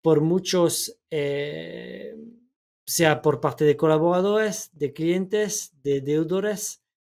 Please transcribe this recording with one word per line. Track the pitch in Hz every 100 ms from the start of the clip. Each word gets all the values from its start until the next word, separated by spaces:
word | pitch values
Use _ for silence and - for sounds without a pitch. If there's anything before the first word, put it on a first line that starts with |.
por | 160 151
muchos, | 160 180 180 185 170 - - - _
eh, | 156 143 143 143 160 165 - - 190 214 226 226 - _ _ _ _ -
sea | - 160 151
por | 151 135
parte | 151 - 151
de | 143
colaboradores, | 160 156 170 180 196 214 214 202 -
de | 151 143
clientes, | - 165 185 185 214 208 - - 147
de | 143 139
deudores, | 135 151 160 190 208 202 - - _ _